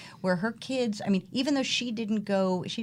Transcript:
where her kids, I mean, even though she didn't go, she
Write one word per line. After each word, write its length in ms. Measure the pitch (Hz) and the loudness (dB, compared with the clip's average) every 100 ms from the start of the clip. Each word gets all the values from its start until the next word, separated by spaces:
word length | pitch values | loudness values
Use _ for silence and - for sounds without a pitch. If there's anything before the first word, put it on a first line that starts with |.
| - - | -16 -4
where 160 | 185 180 | 0 0
her 140 | 220 | 0
kids, 500 | - - 262 240 208 - | -4 -4 0 0 0 0
I 40 | |
mean, 180 | 190 - | 0 0
even 220 | 247 277 | 0 2
though 100 | 277 | 2
she 280 | 262 - 247 | 2 0 0
didn't 340 | 226 214 220 208 | -2 -2 -2 2
go, 380 | 196 190 185 185 | 2 2 0 -2
she 140 | - | -4